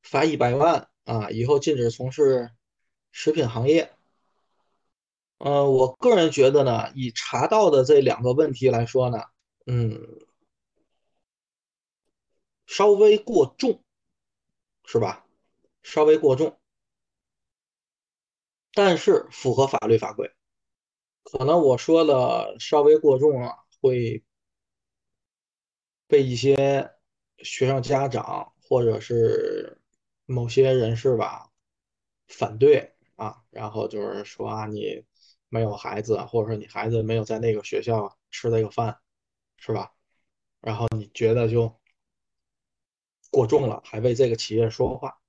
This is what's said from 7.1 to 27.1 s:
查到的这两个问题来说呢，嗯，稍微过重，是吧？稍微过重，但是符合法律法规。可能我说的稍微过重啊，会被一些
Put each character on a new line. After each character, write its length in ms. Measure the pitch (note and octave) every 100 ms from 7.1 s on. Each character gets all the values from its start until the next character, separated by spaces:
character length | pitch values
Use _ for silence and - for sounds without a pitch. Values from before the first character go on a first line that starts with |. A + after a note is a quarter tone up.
查 360 | - - B2 C#3
到 220 | A3 G3
的 140 | C#3+
这 160 | C3 D3
两 200 | C3 A#2
个 120 | B2
问 200 | C3 D#3
题 160 | B2+ C3
来 160 | A#2 A#2
说 240 | C3 B2
呢， 100 | A2+ - _ _ _ -
嗯， 600 | B2 A2+ G#2+ A2+ A2+ _ _ _ _ _ _ _ _ _ _ _ _ _ _ _ _ _ _ _ _ _ _ _ _ _
稍 200 | - G#3
微 300 | G3+ G#3+ G#3
过 360 | - G3+ C3 _
重， 260 | C4 - _ _ _ _ _ _ _ _ _ _ -
是 140 | A#2
吧？ 260 | G2 - _ _ _ _ _ _
稍 200 | - D#3
微 140 | D3+ D#3
过 180 | D3+ C3
重， 220 | D#3 _ _ _ _ _ _ _ _ _ _ _ _ _ _ _ _ _ _ _ _ _ _
但 240 | - G3 D#3+
是 300 | - E3+ -
符 220 | - C3+
合 120 | A#2+ C3+
法 140 | -
律 180 | G#2+ A2+
法 160 | G#2+
规。 180 | - - _ _ _ _ _ _ _ _ _
可 200 | - -
能 160 | C3 E3+
我 160 | C#3+ B2
说 300 | - E3 D#3
的 500 | C3+ B2 A#2+ G#2+ G2+
稍 220 | - D3+
微 180 | C#3+ D3+
过 180 | D3+ C3
重 240 | D3+ C3
啊， 160 | A#2+ - _ _
会 420 | C3 B2+ A#2 A2+ _ _ _ _ _ _ _ _ _ _ _ _ _ _ _ _ _ _ _
被 140 | D3
一 140 | C3 A#2+
些 580 | C3 C3+ C#3 C#3 - _ _